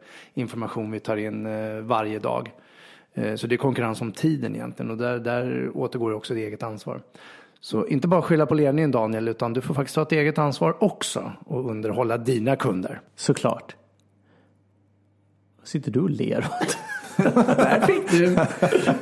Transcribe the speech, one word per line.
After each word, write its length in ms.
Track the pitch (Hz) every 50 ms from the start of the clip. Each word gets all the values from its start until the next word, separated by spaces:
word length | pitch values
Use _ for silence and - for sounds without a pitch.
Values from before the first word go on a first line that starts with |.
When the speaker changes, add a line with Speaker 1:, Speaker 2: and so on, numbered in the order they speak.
| - - - - - - _
Speaker 1:
information 580 | 135 123 107 - 117 113 104 - 120 110 107
vi 80 | 110 107
tar 180 | - - 110
in, 280 | 107 107 107 107 107 107
eh, 360 | 110 110 110 110 110 107 110
varje 380 | 110 113 123 110 110 107 107 107
dag. 320 | 101 127 120 123 123 - - - _ _ - - - - - - _ _ _
Eh, 220 | - 113 107 107
så 120 | 104 -
det 80 | 117 123
är 20 |
konkurrens 440 | 117 - 135 120 127 120 113 110 -
om 100 | 123 113
tiden 440 | 98 - - 160 156 139 120 107 110
egentligen, 360 | 113 120 120 120 - 123 117
och 60 | 113
där, 220 | 110 123 123 123 120
där 520 | 113 120 120 123 127 127 127 127 127 127 -
återgår 400 | 143 131 117 - 123 113 113 107
också 200 | 107 - - 127
det 120 | 113 110
eget 180 | 107 107 - 117
ansvar. 380 | 113 107 104 - - - - - - _ - - - - - - _ _ _
Så 280 | - - - 110 -
inte 200 | - - 135 127
bara 140 | 175 185 170
skylla 240 | 151 - 170 151 151
på 80 | 151 160
ledningen, 380 | 151 147 139 135 156 160 147
Daniel, 360 | 123 120 110 110 113 107 113
utan 260 | 117 110 - 123 117 117
du 80 | 127
får 120 | - - 147
faktiskt 220 | 139 135 131 -
ta 60 | 156
ett 100 | 156 -
eget 260 | 160 156 147 151 151
ansvar 460 | - 151 143 127 - 165 160 - - 220
också 480 | - - - - - - - - - 98 - -
och 240 | - - 123 131 123
underhålla 480 | 110 107 107 107 101 117 127 113 117
dina 380 | 117 113 131 127 113 107 127 135
kunder. 460 | 131 - 123 95 92 90 - - - - _ _
Speaker 2:
Såklart. 600 | - - - 135 - - 120 110 - - - - - _ _ _ _ _ _ _ _ _ _ _ _ _ _ _ _ _ _ _ _ _ _ _ _ _ _ _ _ _ _ _ _ _ _ _ _
Vad 80 | _
sitter 240 | - - 151 135 -
du 80 | - 127
och 100 | 185 185
ler 380 | - 110 - - - - - - 719 719
åt? 160 | - - - - - - - - - - -
<laughs> 160 | - 196 - - 240 233 - -
Speaker 1:
Där 220 | - 233 - 127 117
fick 320 | - - - - - -
du. 260 | 175 170 175 180 180
Speaker 3:
<laughs> 80 | 175 156 - - - 185 - - - - - 240 -